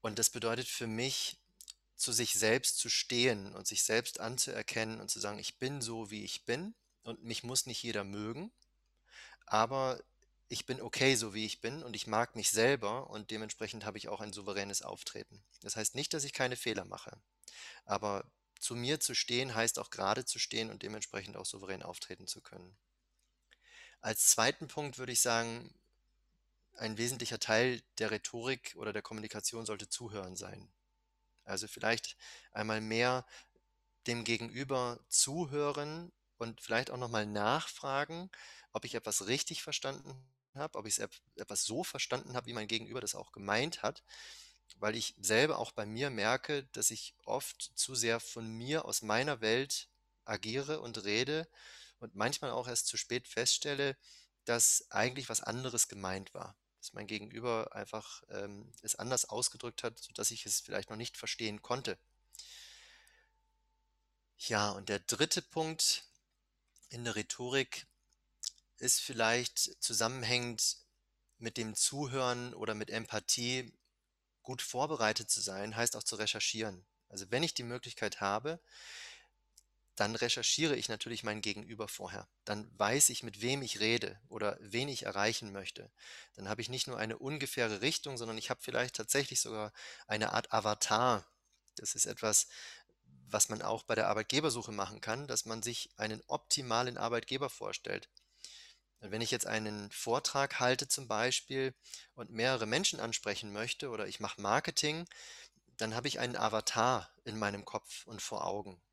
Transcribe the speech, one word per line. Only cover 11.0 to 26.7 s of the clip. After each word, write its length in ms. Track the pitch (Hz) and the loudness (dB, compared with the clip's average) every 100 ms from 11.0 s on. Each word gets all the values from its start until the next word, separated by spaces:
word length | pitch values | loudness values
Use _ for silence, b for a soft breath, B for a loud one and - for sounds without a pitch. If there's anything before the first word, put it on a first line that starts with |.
| 135 131 | 6 6
so 180 | 110 | 2
wie 120 | 101 110 | -2 -4
ich 140 | - | -4
bin 220 | 113 143 | -6 -6
und 140 | 123 107 | -8 -8
ich 100 | - | 0
mag 300 | 110 120 - | 2 2 2
mich 160 | 101 | 2
selber 580 | 110 117 139 104 117 135 | 6 6 6 2 -4 -6
und 220 | 107 104 | -10 -6
dementsprechend 520 | 110 110 - 107 110 | -6 -6 -6 -6 -6
habe 140 | 107 104 | -8 -8
ich 80 | - | -6
auch 120 | 101 | -6
ein 120 | 104 | -6
souveränes 500 | 104 101 98 98 98 | -8 -4 -2 0 -2
Auftreten.“ 600 | - - - 104 - 101 _ _ | -4 -8 -8 -10 -12 -16 _ _
Das 120 | - | -8
heißt 220 | 110 107 - | -2 -2 -2
nicht, 180 | - | -2
dass 80 | 165 | -2
ich 100 | 143 | -4
keine 220 | - 127 | 0 0
Fehler 300 | 123 - 110 | 2 -2 -2
mache, 360 | 92 95 - - _ _ - B B B | -4 -10 -12 -16 _ _ -20 B B B
aber 460 | - 101 104 98 - _ _ - | -2 0 0 -2 -6 _ _ -8
zu 160 | - 120 | -6 -2
mir 240 | 120 151 | 0 0
zu 160 | - 131 | 2 0
stehen, 400 | - 120 131 110 | 0 0 2 2
heißt 240 | 113 - | 2 2
auch 100 | - | -4
gerade 340 | - 98 110 | 0 2 2
zu 140 | 127 - | 0 -2
stehen 320 | - 117 113 | 0 0 -2
und 140 | 104 | -4
dementsprechend 520 | 104 107 - 104 95 101 | -6 -6 -6 -6 -6 -6
auch 100 | 95 | -6
souverän 360 | 98 95 95 | -6 -8 -8
auftreten 460 | - 87 - 92 95 | -8 -10 -10 -10 -10
zu 120 | - | -10
können. 380 | - 95 90 98 _ _ _ _ _ _ _ B B B B B | -12 -18 -18 -20 _ _ _ _ _ _ _ B B B B B
Als 280 | - 110 - | -2 4 6
zweiten 400 | - 117 156 151 | 8 6 4 -4
Punkt 300 | - 147 127 | -4 -6 -4
würde 120 | 127 | 0
ich 100 | 120 | 4
sagen, 540 | 123 117 117 117 120 - _ _ _ _ _ _ _ _ _ | 6 6 4 -2 -10 -20 _ _ _ _ _ _ _ _ _